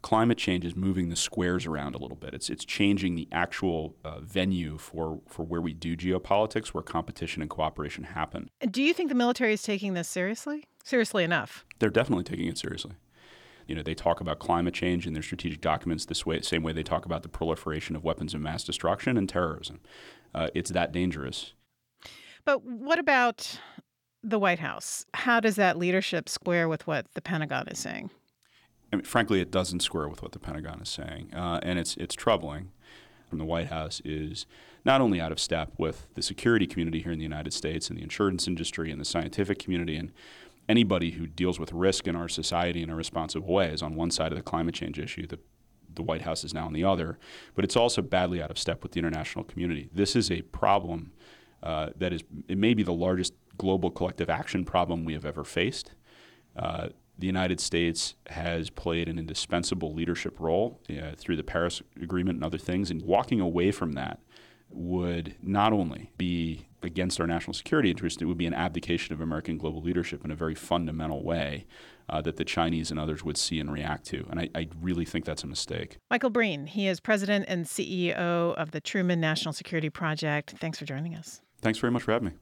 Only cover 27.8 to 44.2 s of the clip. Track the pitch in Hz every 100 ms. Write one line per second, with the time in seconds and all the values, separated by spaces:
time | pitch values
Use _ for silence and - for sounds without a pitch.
27.8 | - - - - _ _ _ _ _ _
28.8 | _ 101 - 120 107 98 82 92 92 87
29.8 | - 82 73 82 85 - - 76 78 78
30.8 | 67 - - 80 82 - 87 85 87 90
31.8 | 82 - 85 - - 101 80 76 92 -
32.8 | - - - - - 78 80 82 76 80
33.8 | 78 - 76 78 78 - - - - -
34.8 | - 135 123 90 80 78 - 80 76 -
35.8 | 82 - - - - - 117 113 90 -
36.8 | 82 80 82 80 78 76 78 - 76 80
37.8 | - 80 82 - 101 90 - 85 85 -
38.8 | 82 73 76 87 87 95 98 98 - 87
39.8 | 85 78 80 - - - - _ - 113
40.8 | 107 92 85 80 80 82 90 85 80 85
41.8 | 92 92 - 85 85 - 78 85 87 85
42.8 | 82 80 80 85 78 - 95 95 85 78
43.8 | 78 78 85 -